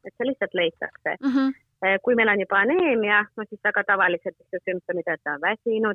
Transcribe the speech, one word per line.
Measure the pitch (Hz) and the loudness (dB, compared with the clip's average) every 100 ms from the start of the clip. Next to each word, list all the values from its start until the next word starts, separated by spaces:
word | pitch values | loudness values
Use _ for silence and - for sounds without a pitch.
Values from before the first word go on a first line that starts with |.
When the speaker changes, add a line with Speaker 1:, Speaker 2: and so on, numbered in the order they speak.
Speaker 1:
et | 196 | -18
see | - 247 | -6 -4
lihtsalt | 269 196 | -2 -4
leitakse. | 185 170 - - - 156 156 | -2 -2 -2 -12 -8 -8 -4
Speaker 2:
Mhm. | 269 262 269 269 _ - | 0 0 0 -4 _ -4
Speaker 1:
Äh, | 190 190 | -2 0
kui | - 233 | 2 2
meil | 220 | 4
on | 202 | 2
juba | 185 196 | 2 2
aneemia, | 214 359 339 233 208 208 208 | 4 2 2 2 2 2 0
no | - 214 | -8 -12
siis | 214 | -4
väga | 208 208 | -2 -2
tavalised | 202 196 180 175 190 - - | 0 2 2 0 -6 -12 -12
sümptomid, | 180 - 180 - 175 170 | -8 -6 -6 -4 -6 -4
et | 160 - | -4 -4
on | 143 | -4
väsinud, | 175 220 240 220 220 | -2 -2 -2 0 0